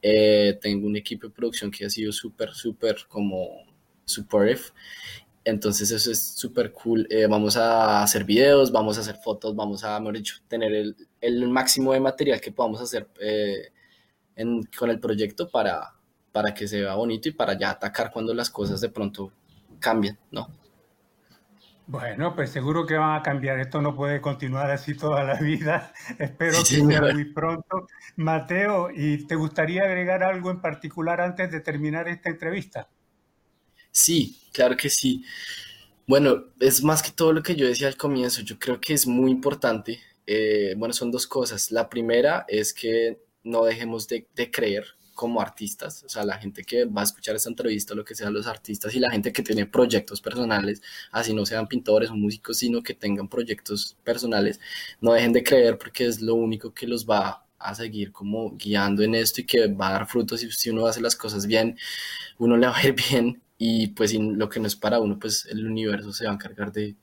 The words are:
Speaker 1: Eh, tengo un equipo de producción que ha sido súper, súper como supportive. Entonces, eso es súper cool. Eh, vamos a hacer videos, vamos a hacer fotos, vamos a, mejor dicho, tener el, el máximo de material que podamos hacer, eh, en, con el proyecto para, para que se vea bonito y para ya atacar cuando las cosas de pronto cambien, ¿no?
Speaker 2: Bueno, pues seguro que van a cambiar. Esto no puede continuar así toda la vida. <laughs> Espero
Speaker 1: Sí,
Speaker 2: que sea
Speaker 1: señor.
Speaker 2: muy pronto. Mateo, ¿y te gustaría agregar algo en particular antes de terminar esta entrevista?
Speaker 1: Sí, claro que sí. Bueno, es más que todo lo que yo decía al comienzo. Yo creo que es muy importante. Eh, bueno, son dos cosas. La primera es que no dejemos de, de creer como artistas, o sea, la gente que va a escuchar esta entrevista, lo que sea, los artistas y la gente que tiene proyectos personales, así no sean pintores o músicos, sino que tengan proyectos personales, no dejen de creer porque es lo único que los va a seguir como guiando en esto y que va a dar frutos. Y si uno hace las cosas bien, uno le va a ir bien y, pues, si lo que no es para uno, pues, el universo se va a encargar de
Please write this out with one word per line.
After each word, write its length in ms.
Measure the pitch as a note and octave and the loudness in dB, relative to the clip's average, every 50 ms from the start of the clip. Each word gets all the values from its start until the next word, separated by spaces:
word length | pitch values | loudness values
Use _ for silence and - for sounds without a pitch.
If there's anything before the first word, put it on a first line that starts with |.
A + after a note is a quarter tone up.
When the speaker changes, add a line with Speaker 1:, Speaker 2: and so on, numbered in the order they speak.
Speaker 1:
Eh, 560 | - G#2 G#2+ G#2+ G#2+ G#2+ G#2+ G#2 G#2 G2+ G2 G2+ | 4 6 6 6 8 8 8 6 6 4 2 0
tengo 260 | - G#2 G2+ G2+ G2+ | -2 -2 -2 -2 -2
un 80 | G#2 G#2 | -2 -4
equipo 320 | G#2 G#2 - A#2+ G#2+ - | -4 -4 -8 -12 -10 -12
de 60 | A2 - | -16 -8
producción 360 | - A#2+ A#2 A2+ - G#2+ G#2 | -4 -4 -4 -4 -4 -8 -8
que 160 | G2 - G2+ | -8 -6 -8
ha 40 | G#2 | -6
sido 220 | G#2 A2+ A2 G#2 | -4 -4 -4 -4
súper, 420 | G#2 - - A2 - _ A2 G#2 - | -6 -6 -10 -10 -8 _ -8 -8 -8
súper 440 | - - A#2 G#2+ _ - A2+ G#2 - - | -8 -6 -6 -6 _ 0 0 0 -2 -6
como 640 | _ - G#2+ G2+ G2+ F#2+ F#2 F2+ E2+ - - - _ _ _ _ _ _ _ _ | _ -6 -4 -2 -2 -2 -4 -6 -6 -10 -16 -20 _ _ _ _ _ _ _ _
supportive. 580 | - - A2 G#2 - - G#2 G2+ A2 C3 C3+ - - _ - - - - - - - - - _ _ _ _ _ | -6 -6 -6 -6 0 2 4 4 4 4 0 -4 -16 _ -20 -20 -20 -20 -18 -16 -18 -18 -18 _ _ _ _ _
Entonces, 460 | A2+ A2 G#2 G#2+ G#2+ G2+ G2+ G#2 G2+ | -2 -2 0 0 0 0 0 0 0
eso 200 | A#2 G#2+ G2+ A#2+ | 0 0 0 0
es 80 | A2 G#2+ | 0 -2
súper 540 | - - - - - A#2 - B2 A#2 G#2+ - | -4 -4 -6 -8 -8 -4 -2 -2 -2 -2 -4
cool. 340 | - - A#2 A#2 A2+ G#2+ - | -6 -2 0 2 2 2 2
Eh, 180 | G#2+ A2 G#2+ | 2 4 4
vamos 280 | G#2 G#2+ G#2 G#2+ G#2+ G#2 | 6 4 4 2 2 2
a 440 | A#2+ A#2 A#2 A#2 A2+ A2+ G#2+ G#2 G#2 | 4 4 4 6 6 6 6 4 4
hacer 240 | G#2 G2+ - A2+ G2 | 4 4 2 0 2
videos, 460 | G2+ G#2 A2+ C3+ C#3+ C#3+ C#3 C3+ B2 | 4 6 6 8 8 10 8 8 6
vamos 260 | A2+ A2+ G#2+ G#2+ G#2 | 4 2 2 2 0
a 40 | A2+ | -2
hacer 140 | G#2+ G#2+ G2 | -4 -8 -10
fotos, 400 | - - A#2 G#2+ G#2 - A2 G#2 | -8 -6 -6 -6 -4 -4 -6 -4
vamos 280 | G#2+ G#2+ G2+ G2+ G2+ A2+ | -4 -4 -4 -4 -4 -4
a, 160 | G#2+ G#2+ G#2+ | -4 -4 -4
mejor 180 | A2 G#2+ G#2 | -4 -6 -6
dicho, 200 | A2 G#2 - - - _ | -6 -8 -10 -12 -12 _
tener 260 | _ A#2 A#2 A2+ G#2+ G#2+ | _ -4 -2 0 0 0
el, 220 | G#2+ G#2 G#2+ - _ - _ _ _ | 0 -2 -4 -6 _ -20 _ _ _
el 260 | - A#2+ A#2+ A#2+ B2 | -2 0 0 2 0
máximo 460 | B2 B2 B2+ B2+ C3 - C3+ C3 C3 C3 | 2 2 2 2 2 0 2 2 2 2
de 60 | C3+ | 2
material 420 | C3+ C3 C3 - D3 C#3+ B2 G#2+ | 2 0 0 0 0 0 0 0
que 100 | - A#2 | -2 -10
podamos 300 | G#2 - B2 A2+ G#2+ A2 | -4 -2 -2 -2 -2 -6
hacer, 260 | B2 A#2 B2 A2 G2+ _ _ - | -8 -6 -6 -8 -8 _ _ -8
eh, 500 | G2+ G#2+ G#2+ G#2+ G#2 G2+ G2 - - - _ _ _ _ _ _ _ _ _ _ _ _ _ | -4 -2 0 0 0 -2 -4 -6 -8 -14 _ _ _ _ _ _ _ _ _ _ _ _ _
en, 280 | - A2+ A#2 A#2+ A#2 A2 | -6 -4 -2 -2 -2 -4
con 260 | - - - A#2+ A#2 | -8 -6 -4 0 0
el 100 | A#2 A#2 | 0 -2
proyecto 500 | - A2+ G#2+ G#2 A2 G2+ - - F3 F3 | 0 -2 0 0 -2 -4 -4 -8 -10 -2
para, 440 | - B2 G#2 G2 F2+ D2+ - - _ _ _ _ _ _ _ _ | 0 0 0 0 -2 -4 -8 -12 _ _ _ _ _ _ _ _
para 220 | _ G#2+ G#2+ G#2 G#2 | _ 0 0 0 -2
que 140 | - G#2+ | -4 -8
se 140 | G2+ G#2+ G2+ | -4 -2 -2
vea 140 | G2 G2 F#2+ | -2 -2 -2
bonito 340 | G2+ A#2 A#2+ A2+ A2+ - D#3+ | -2 -2 -2 -4 -4 -4 -6
y 40 | D3+ | -2
para 240 | - A#2+ G#2+ G2 | -2 -2 0 0
ya 120 | F#2 F#2+ G2+ | -2 -2 -4
atacar 420 | - - - G#2 - - A2+ A2+ | -4 -4 -8 -8 -4 -4 -6 -4
cuando 220 | - A#2 A2+ A2+ A2 | -4 -6 -4 -4 -4
las 160 | A#2 A#2+ - | -4 -4 -6
cosas 320 | - - G#2 G2+ G2 F#2+ | -4 -6 -4 -4 -2 -4
de 80 | A2 A2 | -4 -6
pronto 420 | - G#2+ G#2 G2 G2+ - G2 F#2+ _ _ _ _ _ _ _ _ - - | -4 -4 -6 -6 -6 -8 -14 -14 _ _ _ _ _ _ _ _ -14 -4
cambien, 380 | - A#2+ A2+ A2+ G2+ G2+ G#2 _ _ _ | -2 0 2 2 0 0 -2 _ _ _
¿no? 180 | - A2+ - - - _ _ _ _ _ _ _ _ _ _ _ _ _ _ _ _ _ _ _ _ _ _ _ _ _ _ | -12 -12 -12 -12 -16 _ _ _ _ _ _ _ _ _ _ _ _ _ _ _ _ _ _ _ _ _ _ _ _ _ _
Speaker 2:
Bueno, 480 | - B2+ - - A#2+ G#2+ A2 D#3 E3+ - | -12 -10 -8 -8 -8 -6 -4 -4 -4 -2
pues 160 | - C#3+ B2+ | -4 -6 -4
seguro 340 | - C3+ B2+ C#3+ D#3 E3+ E3 | -4 -4 -2 0 0 0 0
que 100 | E3 D#3 | 0 0
van 240 | D#3 D#3 D#3 D3+ D3+ | 2 2 2 0 0
a 40 | D3+ | -2
cambiar. 360 | D#3 C#3 C#3 B2+ C3+ C3+ C3 | -2 -2 -2 -2 -2 -2 -2
Esto 220 | C3 C3 - D3+ | -4 -4 -2 -2
no 140 | D3 D3 C#3 | -2 -2 -2
puede 260 | B2+ C#3+ C#3+ D3 C#3 | -2 -2 -2 -2 -2
continuar 500 | C#3+ D3 C#3 C3 C#3 B2+ B2+ C3+ C#3+ C#3 | -2 -4 -6 -4 -6 -6 -4 -2 -2 -2
así 220 | C#3 C#3 - - C#3+ | -2 -4 -4 -8 -8
toda 300 | - - D3+ D3+ C#3 C#3 | -4 -2 0 0 0 0
la 140 | C3 C3+ - | 0 0 0
vida. 540 | D#3 D3 D#3 - - D3+ E3+ - - - _ - - | 0 0 0 0 0 0 0 -2 -2 -8 _ -18 -14
<laughs> 140 | - A#3+ - | -14 -8 -6
Espero 340 | D3 C3 C3 - E3 E3 D#3+ | -6 -8 -4 -2 0 2 2
Speaker 1:
Sí, 60 | E3+ | 4
Speaker 2:
que 60 | E3 | 4
sea 340 | B2+ C3 D3+ D3 D3 D3 D3+ | 4 4 6 6 6 6 6
Speaker 1:
señor. 140 | D3+ C3+ C#3 | 4 4 2
Speaker 2:
muy 200 | D3 D3 D3 - | 2 -2 -4 -4
pronto. 540 | D#3 D#3 E3 E3 D#3+ E3 _ F#3 F#3 F#3 - - - - - _ | -2 -2 -2 -2 -4 -6 _ -6 -6 -6 -8 -20 -20 -20 -14 _
Mateo, 720 | - D#3+ D#3+ D#3+ D#3+ - - F3 F#3 G3+ G#3 G#3 F#3 F3 F3+ | -2 0 0 0 0 -2 -2 -2 0 0 2 2 0 0 -2
¿y 340 | C#4+ D#3+ D3 D3+ D3 D3 D3 | -4 -2 0 0 0 -2 -2
te 80 | - E3 | -4 -2
gustaría 480 | D#3+ D#3+ D3+ D#3+ - D#3+ D#3 F3 F#3 G3 | -2 -2 -2 0 -2 -2 0 0 0 0
agregar 400 | G3 F#3 F3+ F3+ F3 F#3 F#3 F#3 | 0 0 0 0 0 2 2 2
algo 280 | F#3+ F#3+ F#3 F3+ F#3 | 0 0 0 -2 -4
en 100 | F#3 F3+ | -6 -2
particular 580 | F3+ E3 D3+ - - D3+ - E3+ D#3+ E3 E3+ E3+ | -4 -6 -6 -6 -12 -12 -6 -4 -2 -2 0 0
antes 320 | F3 F3+ F3 F3+ F#3 F3+ | 0 -2 -2 -4 -4 -4
de 80 | D#3+ D#3 | -4 -6
terminar 480 | - - D3 D3 D3+ D3+ D3+ E3 E3+ | -6 -6 -4 -2 -2 -2 -2 -4 -4
esta 220 | E3+ F3 E3+ _ E3+ | -6 -8 -6 _ -8
entrevista? 580 | E3 E3 - D#3+ F#3 G3+ F3+ - - - - _ _ _ _ _ _ _ _ _ _ _ _ _ _ _ _ _ _ _ _ _ | -8 -4 -6 -4 -4 -4 -8 -8 -12 -14 -14 _ _ _ _ _ _ _ _ _ _ _ _ _ _ _ _ _ _ _ _ _
Speaker 1:
Sí, 480 | _ - - - E3+ D#3+ A#2+ G#2 - - _ _ - | _ 2 4 4 4 2 2 0 -4 -16 _ _ 2
claro 240 | - B2+ B2 B2+ | 4 4 4 4
que 120 | B2+ - C#3+ | 2 0 0
sí. 360 | - - - C3 B2+ C3 - - - - - - - - - - - - - _ _ _ _ | 0 2 2 2 0 0 -4 -12 -16 -14 -14 -14 -14 -14 -16 -18 -20 -20 -20 _ _ _ _
Bueno, 380 | - C3 C#3+ D3 C#3 B2 - - - _ _ | 4 6 6 8 6 4 4 0 -10 _ _
es 200 | B2+ C3+ C3 C3 | 4 4 4 6
más 220 | C3+ D3+ D#3 D3+ - | 4 4 2 2 0
que 80 | - | -4
todo 220 | - - E3 D#3+ D#3+ | -2 2 4 4 4
lo 100 | D#3+ D#3 | 4 2
que 140 | - F3+ | -2 0
yo 100 | D3+ C3+ | 2 2
decía 220 | B2 B2 A#2+ C#3 C#3 | 2 2 2 0 -2
al 80 | C3+ | -2
comienzo. 440 | - - D3 C#3 C3 B2 B2 A#2+ - | -2 -2 -2 0 0 0 0 -2 -4
Yo 160 | G#2+ G2+ A2 | -6 -10 -10
creo 220 | - - C3 B2 A#2 | -8 -4 -4 -4 -4
que 140 | - - D#3 | -2 0 0
es 120 | C#3+ - | 0 2
muy 240 | B2+ A#2+ B2 C3 C3 | 2 2 4 4 4
importante. 720 | C3 B2+ C3 C#3+ C#3+ C#3+ - A#2+ A2 A2 - - A2+ A#2+ - _ _ _ _ | 2 2 0 -2 -2 0 0 0 0 -2 -4 -8 -10 -10 -12 _ _ _ _
Eh, 500 | - G#2 A2 G#2+ G#2+ G#2+ G#2 G2+ G2 F#2 | -2 0 0 2 2 2 2 0 0 -2
bueno, 160 | G#2 A2+ A#2 A#2+ | -4 -4 -4 -4
son 180 | - B2+ A#2+ | -4 -4 -2
dos 160 | A#2+ B2 - | -2 -4 -4
cosas. 440 | - - C3 B2+ A2+ A2+ G2 - - | -4 -2 -2 -2 -2 -2 -4 -4 -2
La 180 | A2+ A2+ A2+ - | 0 -2 -2 -2
primera 560 | - B2 A#2 A2+ A#2 A#2+ B2 D3 E3 F3+ - | -4 -4 0 2 2 4 4 4 2 0 -4
es 260 | - G#2 G#2+ G#3 G3+ - | -2 -2 -2 -2 -2 -6
que 460 | - - A2+ A2+ A2+ A2+ A2+ A2 - _ _ _ _ _ | -4 -4 0 2 2 2 0 -2 -6 _ _ _ _ _
no 220 | A#2 A#2 A2+ A2+ | -2 0 2 2
dejemos 420 | A2+ A2+ A2+ A#2 A#2 A2+ A2+ A2 | 2 2 -2 -4 -6 -6 -6 -6
de, 220 | - B2 A2+ - _ _ | -6 -6 -8 -8 _ _
de 160 | - B2 A#2+ | -6 -6 -4
creer 360 | - - A#2+ G#2+ G2 G2+ - - - _ _ _ _ | -2 -2 0 0 -2 -2 -4 -8 -20 _ _ _ _
como 260 | - A#2+ A#2 A#2 A2+ | -6 -6 -2 -2 -2
artistas, 640 | G2+ - - - G#2+ G2+ - - - - - - _ | -2 -4 -6 -10 -10 -10 -10 -10 -12 -14 -14 -16 _
o 60 | C3+ | -12
sea, 140 | - A#2 G#2 | -8 -6 -4
la 160 | G2+ F#2+ G2+ | -4 -4 -6
gente 240 | G#2+ G2+ G2+ - F#2+ | -8 -12 -12 -12 -12
que 220 | - A#2+ A#2+ A#2+ | -4 0 0 0
va 160 | A#2 G#2 G2+ | 0 0 -2
a 20 | G#2 | -2
escuchar 320 | G2+ - _ - - G#2+ | -2 -4 _ -6 -6 -4
esta 140 | G#2+ - A#2 | -4 -4 -6
entrevista, 440 | A#2 - B2 A#2+ G#2+ G#2 G2+ - G#2 | -6 -4 -2 -2 -2 -2 -4 -6 -8
lo 100 | G#2+ G#2 | -10 -10
que 120 | - A2 | -10 -10
sea, 160 | - G#2+ G2+ | -8 -6 -4
los 160 | G#2+ G#2 G#2+ | -4 -4 -4
artistas 480 | A#2+ A2 - _ - G#2+ G2+ - G#2+ A2+ | -6 -8 -10 _ -10 -10 -8 -6 -4 0
y 40 | B2+ | 0
la 120 | B2+ A#2+ | 0 2
gente 200 | A#2 G#2+ G2+ B2 | 2 0 -2 -2
que 120 | G#2+ - A2+ | -2 -4 -2
tiene 240 | - G#2+ G#2+ G2+ | 0 0 0 0
proyectos 520 | - - B2 B2+ A#2 A2+ G2+ - - G2+ - | 0 4 4 4 4 4 0 0 -2 -14 -10
personales, 600 | _ - A#2 B2 B2 A2+ A2 G2+ G2 G2+ G#2 G#2 - - - - - - | _ -8 -4 -4 -2 0 0 0 0 -2 -4 -6 -10 -20 -18 -18 -18 -6
así 200 | - A2 A#2 A2+ | -4 -4 -2 0
no 140 | G#2+ G#2+ G2+ | 0 0 0
sean 220 | G2+ A2+ A2 A2 | -2 -2 -4 -4
pintores 420 | G#2 - A#2+ - - G#2+ G#2+ A#2 A2+ | -4 -4 -4 2 4 4 4 4 2
o 60 | A2+ | -2
músicos, 420 | G#2+ G#2 G#2 G#2+ - _ - A#2 | -2 -2 -2 -2 -4 _ -6 -4
sino 240 | - B2 A#2+ A#2 A#2 | -2 0 0 0 -2
que 140 | A#2 - A#2+ | -2 -6 -10
tengan 320 | _ - G#2 G2+ G2+ G2+ | _ -2 -2 -2 -2 -4
proyectos 680 | G2 - B2 A#2 A2+ A2 - _ - G#2+ G#2 - - - _ _ | -6 -4 -4 -4 -4 -6 -8 _ -8 -6 -6 -6 -8 -12 _ _
personales, 560 | - A#2+ A#2+ A#2+ A#2 A2 A2 A#2 G#2+ G#2+ - - - - - - - - _ | -4 -2 -2 -2 0 0 2 2 2 0 -4 -12 -14 -12 -12 -12 -14 -12 _
no 140 | - A#2 A#2 | 4 6 6
dejen 200 | A#2 A#2+ A#2 A#2 | 6 6 6 4
de 100 | B2 A#2+ | 4 4
creer 340 | - C#3+ C3 A#2+ A#2 A2+ | 6 6 8 8 6 4
porque 300 | - - - _ - B2+ | 2 -6 -14 _ -2 0
es 140 | A#2+ A#2 A2 | 0 0 -2
lo 120 | A2 A2 A#2 | 0 0 2
único 400 | A#2 A#2 A2 A2+ G#2+ - F#2 - | 2 2 0 -2 -4 -6 -12 -12
que 140 | - B2 | -10 -6
los 200 | A#2 A#2+ A#2 G#2+ | -4 -4 -4 0
va 380 | A2 G#2+ G#2 F#2+ G2 F#2+ - _ _ _ _ | 2 2 2 2 0 -4 -8 _ _ _ _
a 160 | - - G2+ | -10 -10 -8
seguir 360 | G#2+ A#2 A2+ G#2+ G#2+ G2+ G2 | -8 -8 -8 -6 -6 -8 -8
como 460 | - - G2 G2+ G#2 A2+ A2+ G#2 - | -8 -10 -8 -6 -4 -4 -4 -6 -8
guiando 460 | - - G#2 G#2 G2+ G2 G2+ G2+ G2+ G#2 | -8 -4 -2 0 2 2 2 4 4 4
en 100 | A2 A2+ | 4 4
esto 280 | A2+ A2+ A2 - - | 2 0 0 -2 -4
y 40 | B2 | -4
que 220 | - - A#2+ A2+ | 2 4 4 4
va 220 | G#2 G2+ G2 F#2+ F#2+ | 4 2 0 0 0
a 20 | |
dar 160 | G2 G2 G#2 | 0 0 -4
frutos. 340 | - - A#2+ A2 G#2 A#2 A#2 | 0 0 0 0 0 -4 -8
Y 80 | A#2 A2+ | -8 -6
si 220 | A2 - - A#2+ | -4 -4 -2 -2
uno 160 | A2 A2 A2+ | 0 2 2
hace 140 | A2+ A2+ A#2 | 0 0 0
las 140 | A2+ A#2 - | 0 -2 -2
cosas 300 | - - A2 G#2 G2+ G2 | -2 -4 -6 -4 -4 -2
bien, 320 | G2+ A2+ A2 A2 A#2 - - - - - - - - - - - - - _ | 2 2 4 2 2 -2 -6 -12 -10 -10 -10 -10 -10 -12 -12 -14 -16 -6 _
uno 180 | A#2 A#2 A#2+ | 4 4 6
le 80 | A#2 B2 | 6 6
va 120 | B2+ B2 | 4 4
a 100 | - - | 4 4
ir 80 | C3+ C3+ | 4 4
bien 480 | C3 - - C#3 B2 A#2 A#2+ A#2+ - _ _ _ _ | 2 0 2 2 4 2 2 -2 -4 _ _ _ _
y, 300 | A2+ A2+ A2+ A2+ A2 G#2 | 0 2 2 2 0 0
pues, 220 | G#2 - A2+ G#2 | 0 0 0 2
si 60 | A2 | 2
lo 320 | A2 G#2+ G#2+ G#2 G#2 G#2+ G#2 | 0 0 0 0 0 -2 -2
que 100 | - A#2 | -2 -4
no 60 | A2 | -4
es 100 | G#2 - | -4 -4
para 240 | - - G#2 A2+ A#2+ | -2 0 2 2 2
uno, 200 | A2 G2+ G2+ G#2 | 2 0 -2 -4
pues, 260 | - A2 G#2 - - | -4 -4 -4 -4 -4
el 220 | - A2 A2 A2 | -6 -8 -6 -4
universo 460 | A2 A2 A2 A2 G#2+ G#2 G#2 G#2 G#2 G2+ | -4 -4 -2 -2 -2 -2 -4 -6 -10 -8
se 120 | - - | -6 -4
va 60 | G#2+ | -4
a 40 | G2+ | -4
encargar 360 | G#2 - - - - G3+ G3+ | -4 -8 -14 -10 -8 -10 -6
de 240 | - - G#3 G#3 G#3 _ | -4 -6 -6 -6 -8 _